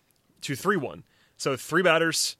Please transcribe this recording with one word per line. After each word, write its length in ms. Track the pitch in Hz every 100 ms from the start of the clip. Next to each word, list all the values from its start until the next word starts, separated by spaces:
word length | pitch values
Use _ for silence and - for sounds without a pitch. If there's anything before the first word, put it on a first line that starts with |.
| _ _ _ _
to 140 | - 135
three 200 | 180 190
one. 260 | 117 80 - _ _ -
So 180 | 147 131
three 260 | - 165
batters, 520 | 180 160 165 147 -